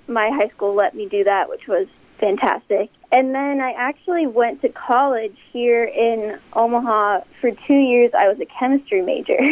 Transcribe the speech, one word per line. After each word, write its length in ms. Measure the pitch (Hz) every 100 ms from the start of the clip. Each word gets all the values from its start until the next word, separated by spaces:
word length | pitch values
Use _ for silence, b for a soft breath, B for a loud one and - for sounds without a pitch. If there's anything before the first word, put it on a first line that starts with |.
| -
my 220 | 233 214
high 180 | 277 208
school 260 | - 202
let 200 | 202 196 -
me 100 | 196
do 160 | 202
that, 240 | 196 196 -
which 200 | - -
was 180 | 180 - _ _ -
fantastic. 720 | 214 196 220 - - 196 214 _ -
And 240 | 247 262
then 280 | 269 285 277
I 100 | 262
actually 540 | - 254 294 - 349 294
went 340 | 226 233 277
to 80 | -
college 680 | - - 247 277 240 220 - _
here 340 | 247 240 233
in 540 | 226 - 233 226 214 202 -
Omaha. 680 | 220 233 240 240 214 208 202 - -
For 120 | 247
two 240 | 214 - 277
years, 340 | 269 240 240
I 160 | - 196
was 100 | 214
a 40 |
chemistry 560 | 233 - 254 277 - 196
major. 380 | 180 - - -
<laughs> 60 | 269